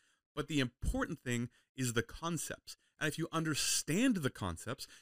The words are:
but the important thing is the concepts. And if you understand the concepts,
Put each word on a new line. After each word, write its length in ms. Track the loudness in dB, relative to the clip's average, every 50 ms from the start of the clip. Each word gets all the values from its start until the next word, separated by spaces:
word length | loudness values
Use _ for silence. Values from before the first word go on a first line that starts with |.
| _ _ _ _ _ _ -6
but 140 | -6 -4 0
the 120 | 2 2
important 640 | 2 2 0 _ -2 0 0 0 0 -2 -4 -6
thing 280 | -2 -2 0 0 0 -2 _ _ _ _ _
is 180 | -4 -2 0 2
the 100 | 0 0
concepts. 760 | 0 -2 -6 -4 -2 -2 -2 -2 -4 -8 -10 _ -16 -18 -18 _ _ _ -4
And 80 | -4 -4
if 100 | -2 -2
you 100 | -4 -2
understand 840 | 0 0 0 0 0 0 2 2 2 2 2 2 2 4 4 4 4 4
the 120 | 2 0
concepts, 580 | -2 -2 -4 -4 -4 -4 -6 -8 -8 -8 -10 -14 -16 -20